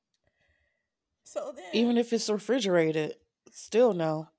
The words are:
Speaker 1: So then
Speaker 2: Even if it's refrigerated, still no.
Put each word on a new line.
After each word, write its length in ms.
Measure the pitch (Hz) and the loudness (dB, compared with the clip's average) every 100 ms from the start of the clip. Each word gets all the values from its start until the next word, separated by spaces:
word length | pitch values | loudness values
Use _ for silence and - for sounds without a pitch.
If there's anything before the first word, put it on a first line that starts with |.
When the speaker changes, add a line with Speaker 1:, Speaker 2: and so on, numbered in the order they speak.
| _ _ _ _ _ _ _ _ _ _ _ _ | _ _ _ _ _ _ _ _ _ _ _ _
Speaker 1:
So 280 | - - 254 247 | -14 -10 -10 -12
then 100 | - | -4
Speaker 2:
Even 240 | 214 240 240 | 0 2 2
if 160 | 233 | 2
it's 160 | 233 214 | -2 -2
refrigerated, 880 | 208 - 262 196 175 160 156 151 - _ _ _ | -4 -2 -2 2 2 4 0 -4 -8 _ _ _
still 420 | - - 214 247 | -18 -2 2 4
no. 360 | 180 160 156 160 | 2 -2 -4 -8